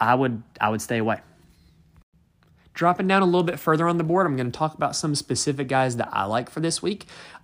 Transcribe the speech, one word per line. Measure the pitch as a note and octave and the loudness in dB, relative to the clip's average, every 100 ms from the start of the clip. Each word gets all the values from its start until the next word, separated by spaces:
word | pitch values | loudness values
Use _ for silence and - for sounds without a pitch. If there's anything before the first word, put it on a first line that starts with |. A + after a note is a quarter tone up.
I | A2+ | 0
would, | B2+ C3 A2+ - - | 2 2 -2 -10 -4
I | G#2+ | -2
would | A2 | -2
stay | - A#2 | -2 -2
away. | A2 G#2 - _ _ _ _ _ _ - _ _ _ _ _ _ _ | 0 -2 -8 _ _ _ _ _ _ -20 _ _ _ _ _ _ _
Dropping | - E3+ F3+ F#3+ | 0 0 2 2
down | G3 | 4
a | F#3 | 4
little | F3+ | 4
bit | E3+ - | 2 -2
further | E3 D#3+ E3+ | 0 2 2
on | E3+ | 2
the | |
board, | D#3+ F3+ F3 | 2 2 2
I'm | C3 | 0
gonna | B2 | -4
talk | - D#3 | -2 -4
about | - C#3+ | -2 -4
some | - D#3+ | -2 -2
specific | C#3+ - B2 D3+ C#3 C3 | -2 -2 -2 -2 -2 0
guys | C3 C3 A#2+ | 0 2 0
that | - | -4
I | G#2 G2+ | -2 0
like | A#2 B2+ | -2 -4
for | D#3+ | -4
this | E3 - | -4 -2
week. | E3+ G#3 - - - - | -4 -6 -10 -20 -20 -6